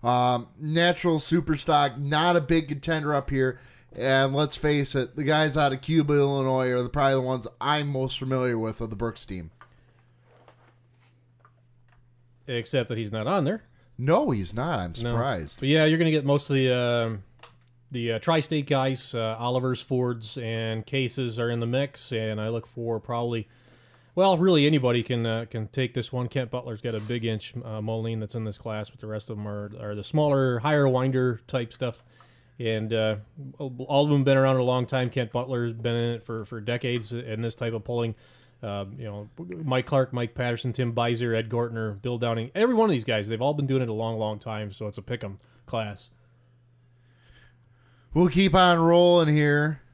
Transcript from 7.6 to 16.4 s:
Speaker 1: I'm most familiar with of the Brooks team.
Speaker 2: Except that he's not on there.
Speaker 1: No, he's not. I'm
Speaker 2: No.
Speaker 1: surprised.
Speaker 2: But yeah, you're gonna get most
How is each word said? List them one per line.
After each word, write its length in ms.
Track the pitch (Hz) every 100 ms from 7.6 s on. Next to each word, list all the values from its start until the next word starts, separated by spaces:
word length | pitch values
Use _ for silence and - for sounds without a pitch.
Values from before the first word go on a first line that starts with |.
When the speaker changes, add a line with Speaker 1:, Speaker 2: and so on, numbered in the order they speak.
Speaker 1:
I'm 260 | 139 151 143
most 320 | 135 131 -
familiar 380 | 131 131 127 117
with 220 | 113 110
of 80 | 113
the 60 | 104
Brooks 300 | 117 110 -
team. 260 | 92 80 _ - _ _ _ _ _ _ _ - _ _ _ _ _ _ _ _ _ _ _ _ _ _ _ _ _ _ _ -
Speaker 2:
Except 420 | 120 113 135 117
that 80 | 113
he's 140 | 107
not 140 | 110 110
on 200 | 196 143
there. 180 | 214 - _ _ -
Speaker 1:
No, 340 | 127 185 285
he's 220 | 117 87
not. 260 | 107 151 143
I'm 100 | 90 85
Speaker 2:
No. 100 | 120
Speaker 1:
surprised. 480 | 117 131 104 76 -
Speaker 2:
But 100 | 135
yeah, 160 | 156 156
you're 120 | 160
gonna 140 | 165
get 140 | 156 139
most 240 | 143